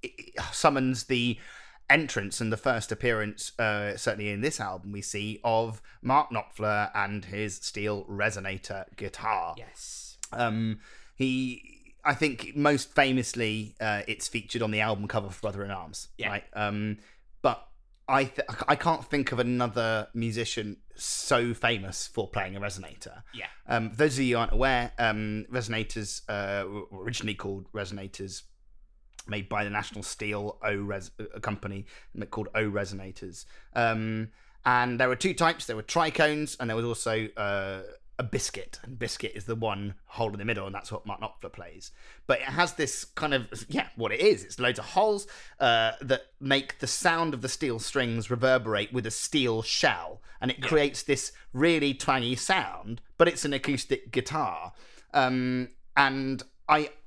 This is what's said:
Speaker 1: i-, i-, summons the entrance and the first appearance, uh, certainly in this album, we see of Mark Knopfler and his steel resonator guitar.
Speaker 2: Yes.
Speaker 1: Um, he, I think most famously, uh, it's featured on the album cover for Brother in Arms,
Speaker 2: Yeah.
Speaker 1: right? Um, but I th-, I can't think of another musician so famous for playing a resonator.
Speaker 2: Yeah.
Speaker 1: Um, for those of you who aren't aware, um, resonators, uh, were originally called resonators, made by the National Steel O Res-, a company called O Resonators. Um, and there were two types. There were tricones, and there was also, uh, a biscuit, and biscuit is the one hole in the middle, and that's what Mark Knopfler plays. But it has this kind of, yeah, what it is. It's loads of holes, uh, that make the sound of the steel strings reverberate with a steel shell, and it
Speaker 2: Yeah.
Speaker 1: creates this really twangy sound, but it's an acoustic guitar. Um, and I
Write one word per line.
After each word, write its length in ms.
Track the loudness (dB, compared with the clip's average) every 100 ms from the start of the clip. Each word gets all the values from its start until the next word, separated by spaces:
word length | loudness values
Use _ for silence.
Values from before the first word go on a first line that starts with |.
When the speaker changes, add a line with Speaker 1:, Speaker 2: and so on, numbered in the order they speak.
Speaker 1:
i-, 60 | -12 -12 -14 -8
i-, 40 | -6
summons 520 | 4 4 4 2 0
the 340 | 0 2 2 0 -6 -18 -20 -20 4
entrance 520 | 4 4 -2 -4 -2
and 120 | -2
the 40 | 0
first 360 | 2 0 0
appearance, 600 | -2 2 2 0 -4 -12 -2
uh, 380 | 0 0 -2 -2
certainly 340 | -2 -2 -2
in 120 | -2
this 180 | -2 -2
album, 320 | -6 -6 -8
we 80 | -10
see 380 | -6 -6 -6 -2
of 360 | 2 2 2 -4 -14 -8
Mark 280 | 2 4 4
Knopfler 600 | -2 -6 -2 0 2 0
and 300 | 0 -2 -4
his 320 | -6 -6 -4 -6
steel 480 | -8 -4 -2 -2
resonator 800 | -4 0 0 0 -6 -8 -8 -10 -10 -8
guitar. 580 | -10 -6 -2 -2 -2 -8
Speaker 2:
Yes. 600 | -12 -16 -14 -14 -14 -14 -10
Speaker 1:
Um, 480 | -2 0 2 -2 -2 -8 -20 -20
he, 800 | -2 0 2 -2 -4 -14 -20 -20 -6
I 100 | -2
think 400 | 2 2 0 -6
most 360 | 4 6 6 4
famously, 840 | 4 6 6 2 0 0 0 -4 -4
uh, 220 | 0 0 0
it's 220 | -4 -4
featured 320 | -6 -4 -2
on 80 | 0
the 80 | 2
album 280 | 2 0 0
cover 220 | -2 -2
for 100 | -4
Brother 240 | -4 -4
in 60 | -6
Arms, 380 | -6 -8 -12 -14 -6
Speaker 2:
Yeah. 100 | -4
Speaker 1:
right? 160 | -4 -6
Um, 460 | -2 -2 0 -2 -4 -10 -20 -20 2
but 240 | 2 2 -6 -20 -20 -20 2
I 180 | 2
th-, 220 | 2 -2 -4 -4 2
I 80 | 4
can't 260 | 4 2
think 280 | 0 0 0
of 60 | 2
another 680 | 2 2 0 2 2 0 -2
musician 680 | -2 -2 0 -2 -2 -6 -8 -14 -10
so 580 | -6 -4 2 4 4
famous 520 | 2 0 0 -2 -8 -6
for 220 | -4 -2
playing 260 | -2 -4 -4
a 40 |
resonator. 640 | -6 -6 -12 -14 -16 -16 -16
Speaker 2:
Yeah. 140 | -12 -12 -14 -2
Speaker 1:
Um, 240 | 0 0
for 60 | 2
those 220 | 4 4
of 60 |
you 100 | 4 4
who 40 |
aren't 120 | 4
aware, 400 | 4 6 4 0 2
um, 480 | 2 2 -2 -4 -4
resonators, 680 | -4 -2 -2 -2 -4 -6 -8 -4
uh, 380 | -4 0 -2 -2
were 340 | -6 -10 -10
originally 320 | -6 -4 -4
called 380 | -4 -4 -6 -8
resonators, 680 | -6 -6 -6 -10 -10 -10 -10 -16 -20 -20 -20 -20 -20 -20 -20 -8
made 220 | -6 -4
by 160 | -2
the 60 | -2
National 320 | -2 -4 -8
Steel 560 | -8 -6 -4 -4 -4 -4
O 120 | -2 -2
Res-, 360 | -2 -6 -8 -12 -12
a 60 | -6
company 460 | -4 -4 -6 -10 -12 -16 -16 -10 -8
called 200 | -6 -4
O 100 | 0 0
Resonators. 760 | 0 -4 -6 -12 -12 -14 -14 -16 -18 -6
Um, 540 | 0 2 2 0 -2 -4 -10 -20 -4 4
and 340 | 4 4 2
there 80 | 2
were 80 | 4
two 160 | 0
types. 320 | 4 2 2
There 120 | -4 -8
were 60 |
tricones, 760 | -2 2 2 4 4 4 -2 -4
and 80 | -2
there 80 | 0
was 80 |
also, 440 | 0 -2 0 0 -2 -4
uh, 460 | -2 0 -2 -6 -10 -16 -20 -6
a 60 |
biscuit, 560 | -2 -2 -2 -6 -12 -12
and 120 | -12 -6
biscuit 360 | -6 -4 -6
is 120 | -8 -6
the 100 | -2
one 380 | -2 -2 -4 -8
hole 260 | -14 -2 -2
in 60 | 0
the 60 |
middle, 220 | -2 -2 -4
and 80 |
that's 180 | -8 -8
what 120 | -10
Mark 160 | -8 -8
Knopfler 320 | -8 -10 -14
plays. 380 | -12 -16 -16 -18 -18 -20 -18 2
But 100 | 2
it 20 | 2
has 280 | 2 2
this 300 | 2 -2 -2
kind 300 | -8 -4 2
of, 140 | 2 0 -10 -4
yeah, 200 | -2 -2 -2
what 160 | -2
it 80 | 4
is. 240 | 6 6
It's 160 | 0 -2
loads 180 | 0 0
of 60 |
holes, 420 | 0 4 4 2 -2 -14 -18 2
uh, 340 | 4 6 4 0
that 260 | 0 0 0 -10
make 400 | 2 2 2 -6
the 80 | -4
sound 480 | 2 4 4 2
of 80 | 0
the 60 | -4
steel 320 | -2 -2 -2
strings 500 | -2 0 2 0 0
reverberate 600 | 2 6 4 4 0 2
with 120 | -2 -2
a 40 |
steel 520 | -4 0 2 2 2
shell, 600 | 0 4 4 4 -4 -10 -14 -4
and 120 | -2
it 60 | -2
Speaker 2:
Yeah. 60 | 4
Speaker 1:
creates 340 | 4 4 0
this 300 | 0 0 0 -10 -8
really 400 | 4 6 6 4
twangy 440 | 0 2 2 2 0
sound, 640 | 2 0 0 -8 -10 -10 -10 6
but 80 | 6
it's 180 | 6
an 80 | -2
acoustic 600 | -2 0 -2 0 -2 0
guitar. 600 | -2 0 -2 -2 -4 -8 -14 -20 -20 0
Um, 580 | 4 4 4 2 0 -2 -8 -2 4
and 440 | 4 4 -2 -4 -6 -16 4
I 220 | 4 4 -6